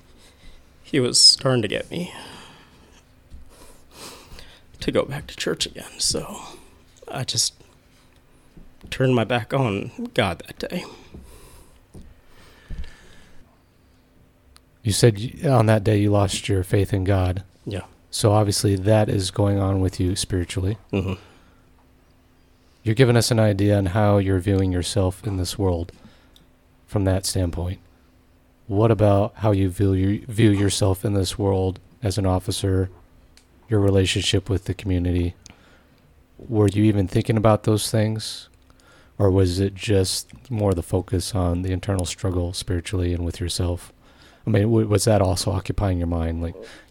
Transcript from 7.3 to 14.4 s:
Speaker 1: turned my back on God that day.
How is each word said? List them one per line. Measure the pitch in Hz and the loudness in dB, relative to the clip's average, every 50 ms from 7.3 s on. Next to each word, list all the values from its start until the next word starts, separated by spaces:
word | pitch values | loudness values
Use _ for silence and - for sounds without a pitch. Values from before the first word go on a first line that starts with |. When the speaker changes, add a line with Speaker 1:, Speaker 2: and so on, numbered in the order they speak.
| - 120 - - - - - _ _ _ _ _ _ _ _ _ _ _ _ _ _ _ _ _ _ - - - - - - - | -4 -4 -4 -4 -6 -12 -20 _ _ _ _ _ _ _ _ _ _ _ _ _ _ _ _ _ _ -20 -20 -20 -20 -20 -18 -10
Speaker 1:
turned | - - 131 131 127 | -4 -2 0 0 2
my | 117 110 | 0 0
back | 101 123 120 113 - 135 | -2 -2 -4 -4 -4 -2
on | 135 131 113 98 101 - 120 - - 233 240 - | -2 -2 -2 -2 -4 -6 -10 -12 -12 -14 -6 -2
God | - 113 95 85 - - | -2 -2 -2 -4 -6 -12
that | - - - - - | -16 -14 -12 -10 -10
day. | - 180 - - - - - - - - - - - - - - - - - - - _ _ _ - - - - - - _ - - - - - - - - - - - - - - - - - - - - - - - - _ _ _ _ _ _ _ _ _ _ _ _ _ _ _ _ _ _ _ | -10 -10 -12 -14 -18 -20 -20 -20 -20 -20 -20 -20 -20 -20 -20 -20 -20 -20 -20 -20 -20 _ _ _ -20 -20 -20 -20 -20 -20 _ -20 -20 -20 -20 -20 -20 -20 -16 -12 -10 -10 -10 -12 -14 -18 -20 -20 -20 -20 -20 -20 -20 -20 -20 _ _ _ _ _ _ _ _ _ _ _ _ _ _ _ _ _ _ _